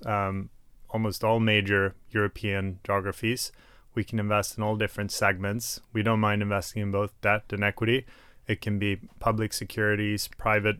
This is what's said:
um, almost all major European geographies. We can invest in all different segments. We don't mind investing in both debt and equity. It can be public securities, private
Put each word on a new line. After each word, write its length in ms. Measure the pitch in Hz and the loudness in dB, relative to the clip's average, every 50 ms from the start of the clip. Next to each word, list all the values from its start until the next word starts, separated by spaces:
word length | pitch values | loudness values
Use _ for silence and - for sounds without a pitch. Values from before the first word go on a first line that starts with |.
| - | -4
um, 460 | 117 107 101 98 95 95 98 98 110 - - - - - - - - | -2 -2 0 0 0 -2 -4 -6 -8 -12 -20 -20 -20 -20 -20 -16 -6
almost 320 | - 113 110 107 95 - - | -2 0 0 0 -2 0 2
all 160 | 110 113 117 | 2 4 4
major 560 | 113 110 107 104 98 98 101 98 98 95 - - - - | 4 4 4 4 4 4 4 4 4 2 0 -6 -14 -4
European 680 | - 110 104 101 - - - 104 98 98 95 95 90 90 - | 0 0 0 0 0 -4 -4 -2 -2 0 -2 -4 -6 -8 -4
geographies. 680 | - 101 98 95 98 92 - - 110 123 123 - - - - - - - - - - - | -2 -2 0 0 -2 -6 -2 -2 -2 0 0 -4 -8 -10 -16 -20 -20 -20 -20 -20 -8 -4
We 80 | 120 104 | -4 -4
can 160 | - - 110 | -2 -2 -2
invest 380 | 104 104 104 104 98 - - - | 0 2 2 2 2 0 -4 -4
in 60 | 107 | -2
all 120 | 107 110 | -2 0
different 360 | 107 107 101 - - 104 98 | 0 0 -2 -2 -4 -6 -6
segments. 720 | - - 107 101 101 92 98 101 101 120 120 - - - - - | -2 2 2 2 2 2 -2 -4 -4 -4 -4 -6 -8 -10 -12 -6
We 120 | - 110 104 | -2 0 2
don't 160 | 113 113 110 | 2 2 4
mind 240 | 107 104 104 104 104 | 4 2 2 2 0
investing 400 | 104 101 98 92 - - 107 104 | 0 0 -2 -2 -4 -6 -4 -4
in 80 | 101 | -2
both 280 | 98 98 104 101 - - | 0 -2 -2 -2 -6 -2
debt 260 | - 104 104 107 - - | 2 2 2 2 0 -4
and 140 | - 101 101 | -4 0 0
equity. 420 | 101 101 - 117 110 120 131 131 - - - - - - - - - | 0 0 0 0 2 2 0 0 -4 -14 -20 -20 -20 -20 -20 -4 -4
It 140 | 110 - | -4 -2
can 160 | - 107 104 101 | -2 -2 -2 0
be 220 | 101 104 98 95 - - - - | 0 0 -2 -2 -4 -14 -18 -4
public 340 | - 113 110 107 110 107 - | -2 0 0 0 -2 -4 -4
securities, 760 | - 110 - - - 107 107 104 104 104 104 104 101 - - - - | -6 -8 -8 -4 -2 0 2 2 2 0 -2 -2 -2 -4 -8 -10 -4
private 400 | - 113 107 107 101 107 104 - | 0 2 2 2 2 0 -2 -2